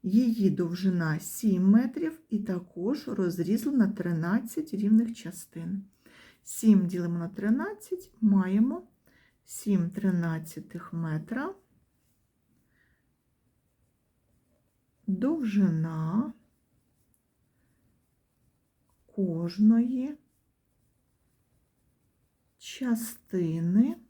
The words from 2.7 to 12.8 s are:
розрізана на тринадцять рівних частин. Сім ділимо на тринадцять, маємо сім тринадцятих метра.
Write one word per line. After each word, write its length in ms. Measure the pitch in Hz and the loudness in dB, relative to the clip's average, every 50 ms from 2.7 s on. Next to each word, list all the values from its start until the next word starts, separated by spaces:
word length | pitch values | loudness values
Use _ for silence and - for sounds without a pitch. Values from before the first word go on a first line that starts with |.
| _ 180 175 208 285 302 - 262 | _ -6 -4 -4 -4 -4 -6 -8
розрізана 800 | 220 196 190 180 170 180 165 156 208 220 - 294 285 262 214 | -4 -2 -2 -2 0 -2 -2 0 0 0 0 0 2 2 2
на 60 | 190 - | 2 0
тринадцять 840 | - - 175 170 160 160 175 196 233 - 226 - - 302 - - | -4 -4 -4 -2 -2 -2 0 -2 -2 -2 -4 -8 -8 -8 -6 -6
рівних 400 | 196 208 208 220 220 233 226 - | -4 0 4 4 4 2 0 -6
частин. 720 | - - 165 - - - _ _ 165 165 170 190 196 196 - _ _ _ - - - - - _ _ _ | -10 -12 -14 -14 -14 -18 _ _ -10 -8 -8 -8 -8 -10 -12 _ _ _ -20 -20 -20 -20 -20 _ _ _
Сім 440 | - - - - 220 208 190 175 | -14 -10 2 6 6 6 6 6
ділимо 320 | 170 185 175 175 170 170 170 | 2 -2 -4 -4 -2 -4 -4
на 100 | 175 196 | -6 -6
тринадцять, 840 | 196 - 202 208 226 277 320 403 427 415 - - 381 359 - - _ _ | -8 -4 0 0 2 2 0 -4 -8 -10 -10 -10 -8 -10 -10 -16 _ _
маємо 680 | 220 208 196 190 185 185 190 208 226 262 311 359 370 _ _ _ _ _ _ _ _ _ _ _ _ | 2 4 4 4 4 2 4 4 4 2 2 -4 -8 _ _ _ _ _ _ _ _ _ _ _ _
сім 460 | _ - - - 208 202 185 170 170 | _ -16 -10 -2 0 0 2 0 0
тринадцятих 1000 | - - 190 190 180 175 170 165 160 160 156 - - 160 - - - 170 - - - | -4 -2 -2 0 0 0 0 -2 -4 -4 -8 -10 -14 -16 -16 -12 -14 -14 -14 -10 -8
метра. 600 | 170 165 160 156 156 156 - 233 247 285 359 392 - _ _ _ _ _ _ _ _ _ _ _ _ _ _ _ _ _ _ _ _ _ _ _ _ | -6 -4 -4 -4 -4 -6 -6 -6 -6 -6 -6 -8 -12 _ _ _ _ _ _ _ _ _ _ _ _ _ _ _ _ _ _ _ _ _ _ _ _